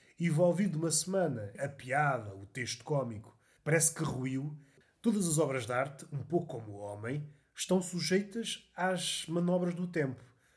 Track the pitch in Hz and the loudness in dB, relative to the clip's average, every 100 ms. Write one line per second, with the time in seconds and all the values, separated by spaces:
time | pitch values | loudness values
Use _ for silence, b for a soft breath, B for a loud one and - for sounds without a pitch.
0 | b b 170 151 175 165 202 151 160 156 | b b 2 6 6 6 2 0 0 0
1 | - 196 170 117 101 107 139 - 127 139 | 0 2 2 0 -6 -6 -6 -6 -2 2
2 | 147 123 107 98 98 - 117 - - 147 | 2 0 -4 -12 -10 -8 -6 -6 -2 -2
3 | 120 104 - - b b - 160 156 - | -2 -6 -12 -20 b b 2 4 4 2
4 | 156 127 131 131 147 151 B B B B | -4 -2 -2 -2 -4 -10 B B B B
5 | 233 208 170 151 147 131 113 123 139 - | 0 2 2 4 2 0 0 -2 -2 -6
6 | - 139 113 175 175 123 110 101 101 101 | -8 -8 0 0 0 -8 -10 -10 -10 -6
7 | 113 147 147 B B - - 190 180 175 | -4 -4 -6 B B -8 0 2 0 -2
8 | - 190 202 233 220 - - - 185 180 | 2 2 2 -4 -6 -8 -10 -2 0 0
9 | 175 - - 170 175 180 175 170 180 165 | -2 -4 -2 0 4 4 2 0 -2 0
10 | 139 123 - b b | 0 -2 -12 b b